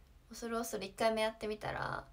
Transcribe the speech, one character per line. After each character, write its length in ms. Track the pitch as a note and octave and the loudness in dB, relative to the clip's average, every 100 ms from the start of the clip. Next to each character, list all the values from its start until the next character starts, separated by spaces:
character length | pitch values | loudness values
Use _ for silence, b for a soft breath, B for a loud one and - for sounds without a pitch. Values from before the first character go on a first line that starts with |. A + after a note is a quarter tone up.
| B - - | B -20 -16
恐 200 | A3+ A#3 | -8 -4
る 80 | A#3 | -2
恐 200 | A#3+ - | -2 -4
る 80 | G3 | -6
一 40 | |
回 220 | - A3+ | 2 4
目 80 | A3 | 6
や 80 | A3 | 2
っ 80 | A3 | 0
て 100 | G#3+ | -4
み 100 | G#3+ | -2
た 140 | - | -2
ら、 340 | - - - - | -2 -2 -4 -6